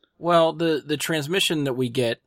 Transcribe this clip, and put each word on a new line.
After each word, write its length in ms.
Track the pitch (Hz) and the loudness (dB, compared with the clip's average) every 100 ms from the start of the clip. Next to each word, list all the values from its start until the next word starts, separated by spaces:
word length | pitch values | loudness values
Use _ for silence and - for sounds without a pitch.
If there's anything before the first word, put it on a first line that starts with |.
| _ _ | _ _
Well, 340 | 165 170 160 | 2 4 4
the, 300 | 156 165 151 | 2 0 0
the 140 | 143 143 | -2 -6
transmission 680 | - 160 143 190 - 160 | -2 -4 -2 0 0 0
that 80 | 139 | -2
we 160 | 123 127 | -2 -2
get, 320 | 120 117 123 | 0 -2 -2